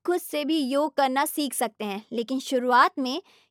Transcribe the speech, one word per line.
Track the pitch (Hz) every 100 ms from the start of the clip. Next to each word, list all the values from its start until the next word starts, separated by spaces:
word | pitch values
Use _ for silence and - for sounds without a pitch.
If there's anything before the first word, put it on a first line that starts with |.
| -
खुद | 349
से | - 302 294
भी | 320
योग | 254 277 302
करना | - 269 262 294
सीख | - 285
सकते | - 247 - 208
हैं, | 196 -
लेकिन | 226 226 262
शुरुआत | - 254 247 247 339 -
में | 254 302 - _ _